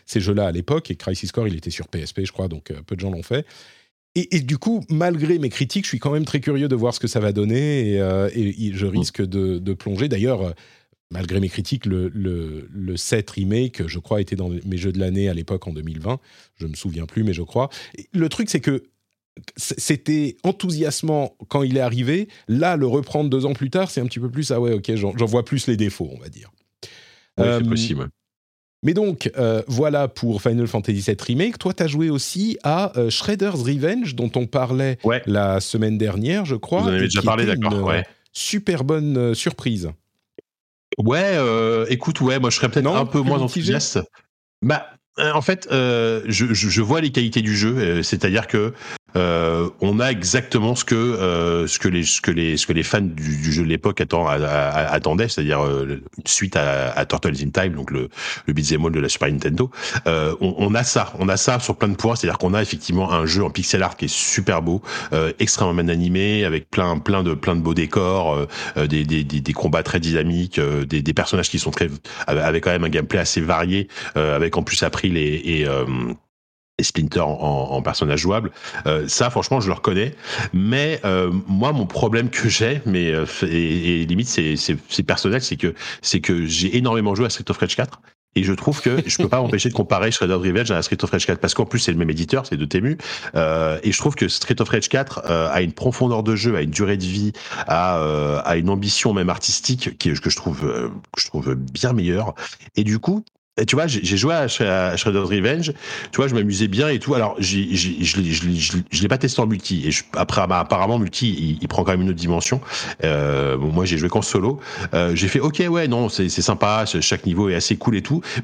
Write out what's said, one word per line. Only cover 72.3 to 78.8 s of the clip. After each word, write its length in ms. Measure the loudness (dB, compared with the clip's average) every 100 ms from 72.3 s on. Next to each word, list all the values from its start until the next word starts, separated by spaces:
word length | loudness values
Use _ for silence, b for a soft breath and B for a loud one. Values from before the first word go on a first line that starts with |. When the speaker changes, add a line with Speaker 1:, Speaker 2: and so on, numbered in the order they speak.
| 0
Speaker 2:
avec 220 | 2 2
quand 60 | 2
même 140 | 2
un 40 | 2
gameplay 300 | 0 0 0
assez 220 | 0 0
varié, 480 | 2 2 2 0 -2 B B 0
euh, 200 | 2 2
avec 200 | 0 0
en 60 |
plus 200 | -2 0
April 340 | 0 0 0 2
et, 440 | 0 -2 -2 0
et, 60 | 0
euh, 160 | 0 -2 -2 -4 -8 _ _ _ _ _ -4
et 40 |
Splinter 380 | -2 0 0 2
en, 120 | 0 0
en, 300 | 0 0 0 -2
en 60 |
personnage 380 | -2 0 0 0
jouable. 300 | 0 0 -2 B B B